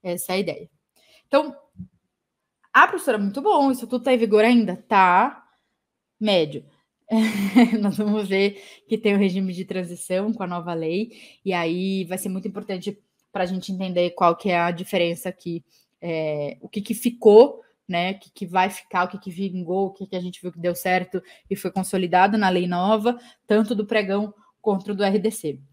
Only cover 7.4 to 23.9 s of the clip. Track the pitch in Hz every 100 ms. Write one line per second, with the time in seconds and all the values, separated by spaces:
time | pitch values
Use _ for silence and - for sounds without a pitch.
7.4 | 196 196 240 226 208 196 208 214 196 190
8.4 | 202 202 - - _ 226 220 202 202 185
9.4 | 190 180 190 190 175 175 - 185 208 226
10.4 | 180 175 170 165 160 175 226 - - _
11.4 | 190 180 165 175 190 190 170 185 190 185
12.4 | 202 208 202 185 190 208 _ _ _ 196
13.4 | 180 185 180 185 190 175 175 175 175 170
14.4 | 202 175 170 170 185 196 170 170 185 180
15.4 | 180 165 _ _ _ _ 175 160 156 151
16.4 | 147 - - 208 202 220 240 240 220 208
17.4 | 277 - - _ - 175 180 190 - -
18.4 | 180 185 185 196 - 185 185 185 - 170
19.4 | 196 180 170 185 196 190 190 185 180 175
20.4 | 180 170 175 175 185 185 180 185 - -
21.4 | _ 202 185 190 185 185 180 180 196 220
22.4 | 196 185 180 175 185 220 220 240 - _
23.4 | _ 214 220 220 208